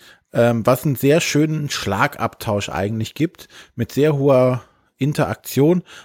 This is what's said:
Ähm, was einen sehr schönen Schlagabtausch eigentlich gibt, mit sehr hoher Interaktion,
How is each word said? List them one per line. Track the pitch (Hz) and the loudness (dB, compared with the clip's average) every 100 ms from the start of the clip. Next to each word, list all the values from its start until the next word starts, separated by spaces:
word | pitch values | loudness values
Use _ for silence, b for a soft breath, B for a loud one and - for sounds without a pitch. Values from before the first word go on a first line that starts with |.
| b b b | b b b
Ähm, | - 120 117 107 | 0 2 2 0
was | 127 151 | 0 0
einen | 131 | 0
sehr | 139 165 | 2 2
schönen | - 143 156 156 147 | 2 0 0 -2 -6
Schlagabtausch | - - 98 143 - 113 - - 104 - | -6 -4 0 -2 -2 -8 -6 -4 -4 -4
eigentlich | 76 101 110 110 | -4 -4 -4 -6
gibt, | - 165 - - B B B | -4 -4 -6 -20 B B B
mit | 117 | -6
sehr | 131 151 143 | 0 0 2
hoher | 143 127 127 127 - b b - | 4 4 4 0 -6 b b -4
Interaktion, | 135 147 104 - - 127 151 180 - B | -2 0 -2 -4 -6 0 2 2 -2 B